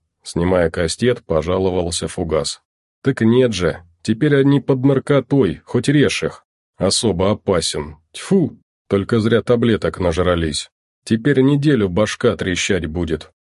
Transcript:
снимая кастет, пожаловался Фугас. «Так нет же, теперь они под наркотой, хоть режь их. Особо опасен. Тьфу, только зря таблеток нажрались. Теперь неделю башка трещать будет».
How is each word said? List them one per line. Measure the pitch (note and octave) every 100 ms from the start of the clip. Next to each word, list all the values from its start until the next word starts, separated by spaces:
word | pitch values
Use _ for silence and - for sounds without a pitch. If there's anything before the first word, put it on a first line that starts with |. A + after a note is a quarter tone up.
| _ _
снимая | - E2 F2 F#2 E2+
кастет, | F2+ E2 - A#2+ A#2+
пожаловался | - D#2+ D#2 F#2+ F#2+ F2+ F2 E2+ F2+
Фугас. | - E2 D#2 D2 - _ _ _ _
«Так | C3+ C3+
нет | A2+ B2 B2+
же, | F#2 E2+ - - _
теперь | - A2+ D3+ C#3+
они | C#3 C#3
под | - C3+
наркотой, | C3+ C3 - C#3+ - C#3 G2 C#2+
хоть | - A#2+ -
режь | D3 G#2+ -
их. | D2+ - _ _ _ _
Особо | F#2 - A2+ F2 F#2+
опасен. | G#2+ - F2+ - - D2+ D#2+ _
Тьфу, | - - G3 D#3 - _ _ _
только | G2 F#2+ A#2
зря | A2 A2+
таблеток | G2 A#2+ A#2+ G2+ E2+ -
нажрались. | F2+ F2 F2+ E2+ D#2+ D2 - _ _ _
Теперь | - A2+ C#3+ C#3
неделю | C3 D3 D3 B2+ G2
башка | F2 G#2+ - A#2 F2+
трещать | F#2+ F2 - F#2+ E2
будет». | E2+ F2 D2+ - _